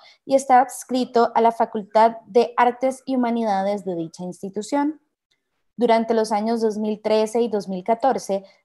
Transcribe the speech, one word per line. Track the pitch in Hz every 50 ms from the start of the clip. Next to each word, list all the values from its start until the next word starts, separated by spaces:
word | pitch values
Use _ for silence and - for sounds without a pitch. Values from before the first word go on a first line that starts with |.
| - - - _ _
y | - 269
está | 269 269 - 262 247
adscrito | 254 254 - - - - 247 254 247 247 - 233 233 233 -
a | 226
la | 226 226
Facultad | 233 - 233 226 - 220 196 - - 220 220 226 226 - -
de | - 190 240 226 226 - -
Artes | 240 247 240 - 262 262 262 - -
y | - 262
Humanidades | 247 240 233 233 233 233 214 196 190 190 202 202 202 175
de | 190 175
dicha | 170 165 170 - - 180
institución. | 180 175 - - 196 196 220 208 - 285 285 285 302 302 - _ _ _ _ _ _ _ _ _ _ _ _ _ _ _ -
Durante | 240 233 226 226 226 226 226
los | 226 220 220
años | 226 208 214 226 233 226
dos | 226 220 208 214
mil | 214 214 208 214 -
trece | 214 214 220 220 220 - 233
y | 233 240
dos | 220 202 190 185
mil | 190 180 180
catorce | - 226 226 - 269 233 196 - - 196 196 196 - _ _ _